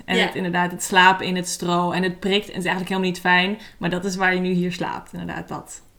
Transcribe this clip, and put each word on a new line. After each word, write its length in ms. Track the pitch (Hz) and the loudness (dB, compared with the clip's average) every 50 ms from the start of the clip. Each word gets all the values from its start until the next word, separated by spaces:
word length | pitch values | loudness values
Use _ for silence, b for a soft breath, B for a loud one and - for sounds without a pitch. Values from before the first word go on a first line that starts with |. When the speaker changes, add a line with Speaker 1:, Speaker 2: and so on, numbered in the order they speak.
| - | -6
Speaker 1:
En 120 | - 185 | -2 0
Speaker 2:
Ja. 80 | - 190 | 0 0
Speaker 1:
het, 80 | - - | 0 -2
inderdaad, 360 | - 185 175 170 175 180 180 | -2 -2 -2 0 0 0 0
het 120 | - - | -2 -4
slapen 440 | - - 208 185 185 185 190 185 - | -4 2 4 6 8 8 6 4 2
in 100 | 185 180 | -2 -2
het 120 | 180 175 - | -2 -2 -4
stro. 420 | - - 180 175 175 175 175 175 | -6 -4 -2 0 2 2 2 2
En 120 | - 175 | 0 0
het 180 | 185 185 180 - | 0 0 -2 -2
prikt 280 | - 190 190 208 208 - | -2 0 0 0 0 -4
en 60 | - | -6
het 100 | 190 180 | -4 -2
is 60 | 175 | -2
eigenlijk 180 | 180 185 180 180 | -2 -2 -2 -2
helemaal 220 | 190 190 185 185 | -2 0 0 0
niet 100 | 175 - | -2 0
fijn. 380 | - 180 180 180 180 196 208 214 B B B B | 2 4 4 4 4 2 0 -4 B B B B
Maar 120 | - 175 | -4 -4
dat 140 | 175 180 180 | -2 -2 -4
is 120 | 202 180 | -4 -2
waar 180 | 190 190 185 180 | 0 2 2 2
je 60 | 180 | 2
nu 100 | 180 185 | 0 0
hier 220 | 185 175 180 180 | 0 0 0 -2
slaapt, 400 | 175 - 170 - - - - - | -2 -4 -6 -6 -6 -8 -10 -12
inderdaad, 360 | - 175 175 175 - - 175 - | -12 -10 -8 -8 -8 -8 -10 -10
dat. 340 | 143 147 - - - - - - - | -10 -12 -12 -14 -18 -20 -20 -20 -20